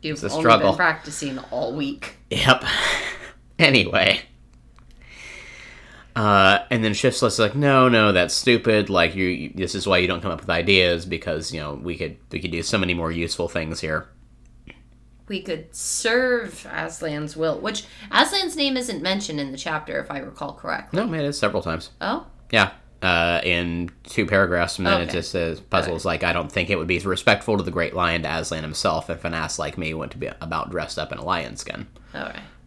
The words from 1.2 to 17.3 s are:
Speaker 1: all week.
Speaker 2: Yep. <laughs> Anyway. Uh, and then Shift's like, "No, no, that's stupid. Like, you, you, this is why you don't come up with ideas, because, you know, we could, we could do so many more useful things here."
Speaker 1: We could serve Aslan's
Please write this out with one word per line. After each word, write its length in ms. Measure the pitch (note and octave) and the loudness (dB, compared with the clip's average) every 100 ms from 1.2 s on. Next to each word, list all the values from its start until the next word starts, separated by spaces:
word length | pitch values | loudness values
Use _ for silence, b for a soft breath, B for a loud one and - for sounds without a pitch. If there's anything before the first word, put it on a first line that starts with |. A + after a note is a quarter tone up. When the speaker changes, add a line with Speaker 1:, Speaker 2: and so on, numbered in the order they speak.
| C#3+ C3 - | -8 -8 -8
Speaker 1:
all 220 | B2 A#2 | -6 -4
week. 440 | C#3 C#3 C#3+ - - - | -4 -6 -8 -12 -16 -8
Speaker 2:
Yep. 340 | G2 A2 B2+ - | -2 4 4 4
<laughs> 880 | - - - - - - - - - | -2 0 -2 -4 -10 -16 -20 -20 2
Anyway. 600 | D#3+ B2+ F2 F#2 F#2+ G2 - - - - - - - - B B B B B B B B B B B - | 6 6 4 4 4 2 -2 -20 -20 -20 -20 -20 -20 -20 B B B B B B B B B B B 0
Uh, 440 | G#2+ G2+ F#2+ G2 - | 6 8 8 6 2
and 120 | B2 | 0
then 100 | A2 | 0
Shift's 280 | G2+ C3 - A#2 - | 2 2 2 0 4
like, 160 | G#2+ C3+ | 2 4
"No, 320 | C#3+ C3+ B2+ | 4 6 8
no, 240 | A#2 G#2+ | 8 6
that's 220 | F#2 F2 | 6 4
stupid. 560 | - - A#2 A#2 G#2+ G2 | 2 4 4 4 2 4
Like, 260 | F#2+ E2+ F#2 | 2 2 2
you, 120 | F#2 | 0
you, 240 | F#2 D2+ - | 0 -6 -6
this 200 | F2+ G2+ | -4 -4
is 120 | F#2+ | 2
why 120 | F#2 | 2
you 80 | F2+ | 2
don't 120 | F2 | -2
come 100 | F#2 | -4
up 100 | D#2+ | -6
with 80 | - | -2
ideas, 560 | E2+ F2 G2 F2+ E2+ F2+ | 0 4 6 6 2 -2
because, 480 | E2+ F2 D#2 D#2 | -6 -4 -4 -4
you 60 | D#2+ | -8
know, 140 | D2 C#2+ | -8 -8
we 200 | D#2+ E2+ | -8 -6
could, 220 | D#2+ - - | -8 -10 -12
we 80 | - | -8
could 100 | F2 | -6
do 120 | E2+ | -6
so 140 | E2 A2 | -2 -2
many 160 | F#2 | 0
more 180 | E2+ E2 | -2 -2
useful 360 | E2+ E2 - E2+ | -2 -4 -4 -4
things 320 | - D#2+ D#2+ | -4 -6 -6
here." 300 | D#2 D#2 - - - - - - - - - _ - - - | -4 -6 -6 -20 -20 -20 -20 -20 -20 -20 -20 _ -20 -20 -10
Speaker 1:
We 120 | G3+ | -10
could 320 | - D#3+ D#3 | -6 -10 -10
serve 920 | - - - A3+ A#3+ B3+ B3 G#3+ - - | -10 -6 -2 0 2 2 -2 -4 -14 -12
Aslan's 680 | D#3+ D#3+ - D#3+ D3 D3+ | -8 -8 -8 -6 -6 -8